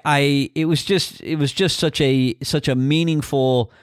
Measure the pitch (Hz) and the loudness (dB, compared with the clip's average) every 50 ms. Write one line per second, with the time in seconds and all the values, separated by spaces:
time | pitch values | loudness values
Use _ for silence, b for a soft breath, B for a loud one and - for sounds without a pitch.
0 | - 151 147 143 143 143 143 139 135 - - 160 160 160 160 139 - - 196 180 | 0 0 2 2 2 2 2 0 0 -2 -2 -4 0 0 0 -2 0 0 0 0
1 | - - - - - - 160 151 143 131 - - 196 170 - - 175 156 - - | 0 -4 -10 -14 -8 -6 -2 -2 -2 -2 0 0 0 0 0 0 -2 -2 0 2
2 | 147 135 135 135 127 127 - - 135 - - 151 - 147 131 127 131 139 151 160 | 0 2 2 2 0 0 -2 -4 -6 -4 -4 -2 0 0 0 0 0 2 2 2
3 | 165 165 160 151 131 - 143 135 131 131 127 123 113 - b b | 2 2 0 -2 -2 -2 -2 0 2 2 2 0 0 -2 b b